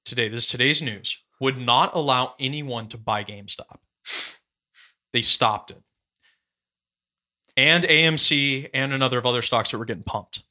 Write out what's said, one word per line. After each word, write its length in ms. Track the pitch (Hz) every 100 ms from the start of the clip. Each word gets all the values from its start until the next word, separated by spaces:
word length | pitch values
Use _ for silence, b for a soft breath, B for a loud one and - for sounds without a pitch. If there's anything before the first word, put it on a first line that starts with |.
| -
today, 240 | 123 110
this 140 | 117
is 40 | -
today's 320 | 127 131 151
news, 380 | 147 101 - - _ _
would 200 | 135 131
not 360 | 123 120 190
allow 380 | 175 147 127 127 -
anyone 480 | 135 151 143 117 110
to 80 | 113
buy 280 | 110 107
GameStop. 520 | 104 101 101 - - - _ _ B B B B _ _ _ b b _ _
They 80 | 123
stopped 500 | - - 117 104 -
it. 120 | - _ _ _ _ _ _ _ _ _ _ _ _ _ _ _ _ _ -
And 260 | 139 170
A 40 | 175 156
M 120 | 160 156
C 520 | - 147 139 135 147
and 220 | 131 135
another 240 | 135 131 123
of 80 | 123
other 160 | 123
stocks 280 | - 120 110
that 60 | 110
were 60 |
getting 180 | 117 95
pumped. 400 | - 107 - - -